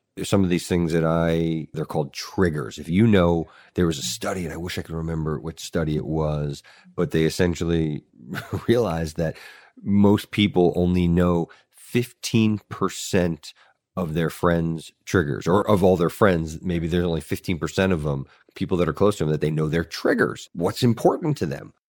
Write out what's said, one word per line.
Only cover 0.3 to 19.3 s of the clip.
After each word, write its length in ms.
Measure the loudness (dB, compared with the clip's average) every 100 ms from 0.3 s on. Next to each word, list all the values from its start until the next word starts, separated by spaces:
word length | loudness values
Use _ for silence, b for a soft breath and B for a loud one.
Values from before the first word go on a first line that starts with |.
| 2
of 60 | 2
these 180 | 0 0
things 240 | 0 2
that 140 | 0 2
I, 600 | 2 2 0 0 -2 -6
they're 140 | -8 -6
called 260 | -4 -6
triggers. 640 | -8 -10 0 0 0 -6 -12
If 120 | -2
you 180 | 4 6
know, 380 | 6 6 2 -2 b b 0
there 100 | 0
was 120 | 0
a 40 |
study, 420 | -6 -6 -6 -6
and 100 | -8
I 40 | -8
wish 200 | -8 -8
I 40 |
could 140 | -8 -8
remember 440 | -6 -4 -4 -4
which 220 | -8 -12
study 340 | -6 -2 0 -2
it 100 | -2
was, 560 | -2 -2 -2 -4 -8 b b b
but 180 | -4 -2
they 120 | 2
essentially 800 | 0 2 0 0 -2 0 0 -4 -10 -20 -12
<laughs> 340 | -12 -8 -6 0
realized 480 | 2 2 -2 -4 -4
that 220 | -4 -4 B B B -14
most 500 | -2 4 4 4 0
people 420 | 0 2 4 4 4
only 320 | 2 2 4
know 400 | 4 4 2 -2 b b
fifteen 920 | _ -4 -4 -4 -8 -2 2 2 0 -6
percent 840 | -6 -4 -4 -2 0 0 -2 -10 b b b _ -8
of 180 | -4
their 160 | -2 -2
friends' 600 | 0 0 2 0 -4 -10 _ -2
triggers, 420 | 0 0 -2 0
or 200 | 2 4
of 160 | 4
all 140 | 4 4
their 120 | 2
friends, 520 | 4 4 4 0 -6
maybe 260 | -4 -4 0
there's 180 | 0 0
only 160 | -2
fifteen 360 | -4 -8 -4 -4
percent 340 | -2 0 2
of 120 | 0
them, 220 | -2 -4 -8 b _ -8
people 220 | -4 0
that 100 | 0
are 60 |
close 240 | 2 0 2
to 60 |
them, 80 | -2